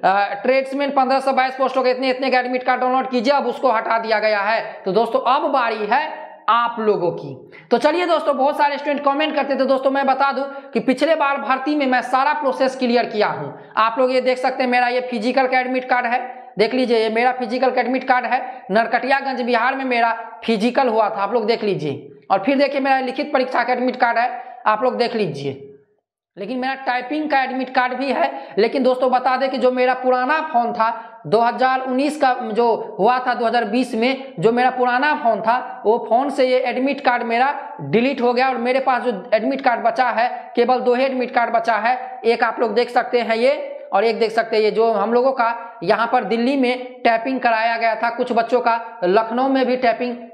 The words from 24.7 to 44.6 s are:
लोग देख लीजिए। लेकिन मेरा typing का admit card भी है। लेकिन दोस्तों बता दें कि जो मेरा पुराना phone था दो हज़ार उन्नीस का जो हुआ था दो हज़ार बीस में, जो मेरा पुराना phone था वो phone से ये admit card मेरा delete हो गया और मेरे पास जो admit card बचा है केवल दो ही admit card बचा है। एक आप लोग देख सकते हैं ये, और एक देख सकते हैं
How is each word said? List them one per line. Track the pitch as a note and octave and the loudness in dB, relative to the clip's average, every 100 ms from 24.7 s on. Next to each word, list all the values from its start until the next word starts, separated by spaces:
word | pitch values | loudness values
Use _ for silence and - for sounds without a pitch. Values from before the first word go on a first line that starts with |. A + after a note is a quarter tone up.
| A3 | 2
लोग | B3+ G#3+ | 0 0
देख | A#3 A3+ | -2 0
लीजिए। | F#3+ C3+ C#3 A#2+ - - _ _ _ _ _ - | -2 -4 -8 -8 -16 -20 _ _ _ _ _ -14
लेकिन | G3 B3+ | -8 -6
मेरा | C4 C4 | -4 -4
typing | C4 B3 B3 D4+ D4+ | -4 -4 -4 -4 0
का | D4 | 0
admit | B3+ B3+ B3+ | 0 -4 -2
card | C4 B3+ | 2 2
भी | B3+ C4+ | 0 -2
है। | A#3+ E4 - - - | 0 0 -2 -6 0
लेकिन | A3 C#4+ | 2 4
दोस्तों | B3+ B3+ B3+ | 2 4 2
बता | A#3+ C4 B3+ | 2 2 0
दें | C4+ | 0
कि | C4+ | 2
जो | B3 | 2
मेरा | B3+ B3+ | 4 2
पुराना | B3+ B3+ B3+ B3+ D#4 | 2 2 2 2 0
phone | - A#3 A3+ | 2 0 0
था | G#3+ A3+ A3+ - - D3 | 0 0 0 -12 -16 0
दो | G#3 | 2
हज़ार | A#3 G#3+ B3+ C4 | 2 2 0 0
उन्नीस | B3+ B3+ C#4+ D4+ | -2 0 0 2
का | C4 B3 A3 | 0 0 -2
जो | G#3+ A#3+ G#3 - - | 2 2 2 -4 0
हुआ | G3+ B3 | 2 2
था | B3 | 0
दो | A#3+ A#3 | 0 0
हज़ार | A#3+ | 0
बीस | A3 A#3+ B3 | 0 -2 -2
में, | A3 A#3+ C4+ - - | 0 0 -2 -8 0
जो | F#3+ | 2
मेरा | A#3+ B3+ | 4 2
पुराना | B3+ B3 B3 D4 | 2 0 2 2
phone | D4 A#3+ G#3 | 2 0 0
था | G#3+ B3 - - G3+ | 0 0 -2 -4 0
वो | A#3 A3+ | 0 2
phone | A3+ C#4 | 0 2
से | C#4+ C4 | 0 2
ये | B3+ | 2
admit | B3+ A#3+ C4 C#4 | 0 0 -2 0
card | - A#3+ | 0 0
मेरा | A#3 A#3 C4 C#4+ - - | 0 2 2 0 -10 -12
delete | C#3+ G3 B3 C#4 | 0 2 2 0
हो | A#3+ | 0
गया | A#3+ C4 | 2 0
और | B3 | 0
मेरे | A#3+ C4 | 0 0
पास | C4 B3 | 0 0
जो | A#3+ G3+ - | -2 -4 -2
admit | A3 A#3 C4+ | 0 0 0
card | C4 A3+ | 0 2
बचा | A#3 A3+ B3 | 0 2 0
है | G#3+ A#3+ - - - | 2 -2 -2 -6 0
केवल | A#3 B3+ | 2 2
दो | B3+ | 2
ही | B3 | 2
admit | C4+ C4 A#3 | 0 -2 -2
card | A#3+ A#3 | 0 0
बचा | A3+ A3+ G#3+ | 0 0 0
है। | A3 B3 - - | 0 -2 -4 -4
एक | A3+ A#3 | 0 2
आप | A#3 A3 | 0 0
लोग | A#3+ | 0
देख | G#3 A#3+ | 0 0
सकते | B3+ A#3 A#3+ | 0 0 -2
हैं | A3 A3+ | 0 2
ये, | B3 D4 - - - | 2 0 -6 -12 -2
और | F#3+ | 0
एक | A3 A3 | 0 2
देख | A3+ | 0
सकते | A3+ A3+ | 0 0
हैं | A3 | 2